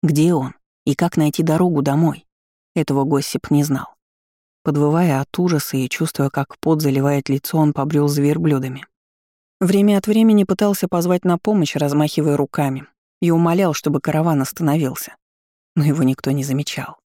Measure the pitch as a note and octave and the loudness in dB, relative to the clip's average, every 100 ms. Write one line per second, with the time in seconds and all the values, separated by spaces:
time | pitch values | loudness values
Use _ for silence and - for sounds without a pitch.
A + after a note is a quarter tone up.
0 | E3 C#3 D#3+ E3 C3 - _ _ - C#3 | 0 2 2 0 -4 -12 _ _ -6 -2
1 | F3 - D3+ D3 E3 D#3 F3+ D3+ C#3 C#3+ | -2 0 -2 0 -2 2 2 0 0 2
2 | E3 D3 _ _ _ _ _ - D3+ C#3 | 0 -2 _ _ _ _ _ -6 -2 0
3 | C3+ C#3 - C3 - D3 D3 C3 - _ | 0 -2 -2 -8 0 0 2 -2 -6 _
4 | _ _ _ _ _ _ - D3 D3 D#3+ | _ _ _ _ _ _ -4 0 2 2
5 | F3 C3+ C#3 - F3+ D#3+ - C3+ B2+ - | 2 0 -4 -2 0 0 -2 -4 -4 -4
6 | D#3+ - C#3 - C#3 - - D#3+ D3+ C3+ | -6 -2 -4 -2 -6 -4 -2 0 0 0
7 | C#3 C#3+ C3+ C#3 - D#3+ D3+ D3 C#3 D3+ | 0 0 -2 -4 -2 0 0 0 -2 0
8 | D3 C#3+ C#3+ D#3+ E3 C#3 C3 C3 - _ | 0 0 0 0 0 0 -2 -10 -16 _
9 | _ _ _ _ _ _ F#3 G3 G3+ G3+ | _ _ _ _ _ _ 0 4 4 2
10 | G#3+ A3 A3+ G#3 F#3+ F#3 G#3 G3 F#3 F3 | 2 4 6 6 4 2 0 0 -2 -2
11 | F3 F3+ F3+ E3+ - G#3+ D#3 C#3+ C#3+ D3 | 0 0 2 0 0 0 0 0 0 0
12 | D3+ - D#3 C#3+ C#3 - C#3+ C3+ C#3 _ | 0 0 0 0 -2 -2 -2 -4 -10 _
13 | _ _ F3 E3 E3+ E3+ F#3+ D3 - D3 | _ _ 0 2 2 2 0 0 -2 -2
14 | - D#3 E3 D3+ C3+ - E3 D3+ C#3 C3 | -2 0 0 0 -2 -2 -2 0 -2 -6
15 | - - _ _ _ _ _ - D3 D3 | -14 -18 _ _ _ _ _ 0 0 2
16 | C3 C3 - C3+ C#3 C3+ D3 - - - | 0 0 -2 -4 -2 -4 -4 -8 -12 -16